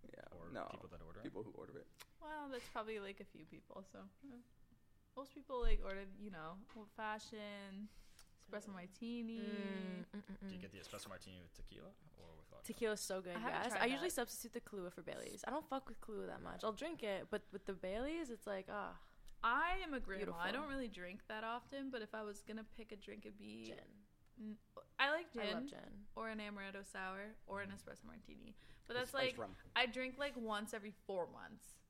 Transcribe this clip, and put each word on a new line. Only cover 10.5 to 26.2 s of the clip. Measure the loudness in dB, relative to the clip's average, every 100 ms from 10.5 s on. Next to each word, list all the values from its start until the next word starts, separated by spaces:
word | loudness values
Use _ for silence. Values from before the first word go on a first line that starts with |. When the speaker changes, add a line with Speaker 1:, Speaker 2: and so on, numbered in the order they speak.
Speaker 2:
you | -6
Speaker 4:
mm. |
Speaker 2:
get | -6
the | -10
espresso | -8 -6 -6
martini | -8 -8 -12
with | -12 -10
tequila | -8 -8 -12 -14 -20 -16
or | -14 -14
with | -14
vodka? | -12 -8
Speaker 4:
Tequila's | 2 2 2
so | 2 0
good, | 0 0
Speaker 3:
I |
haven't | 2 4
Speaker 4:
yes. | 4
Speaker 3:
tried | 6
Speaker 4:
I | 6
usually | 6 4
Speaker 3:
that. | 4
Speaker 4:
substitute | 2 0 -4
the | -4
Kahlua | -4 -4 -2
for | -4
Baileys. | -4 -2 -2 -2 0
I |
don't | 0 2
fuck | 0 0
with | -8
Kahlua | -4 -2 -2
that | -2
much. | -4 0
I'll | 2
drink | 2 -2 0
it, | 2 2 2
but | -2 0
with | -4 -2
the |
Baileys, | -2 0 2 2 0 -2
it's | -4 -2
like, | -2 0
ah. | -2 -2 -6 -14 -14 -12 4
Speaker 3:
I | 6 8 8 6 4
am |
a | 0
grandma. | 2 0 0
Speaker 4:
Beautiful. | 2
Speaker 3:
I | 2
don't | 2 2
really | 0 0
drink | -2 -6 -8 -6
that | -2
often, | 0 0 -2 -4 -2
but | -2
if | -2
I | -2
was | -2 -4 -6
gonna | -6 -6 -10
pick | -8
a | -8
drink, | -8 -8 -8
it'd | -10
be | -8 -6 -6
Speaker 4:
Gin. | -8 -10 -16 -20 -20 -20 -8
Speaker 3:
n-, | -6 -6 -10 -16 -10 8
I | 8
like | 8 2 2
Speaker 4:
I | 4
love | 4
Speaker 3:
gin | 0
Speaker 4:
gin. | -4 -8 -10 -8
Speaker 3:
or | -4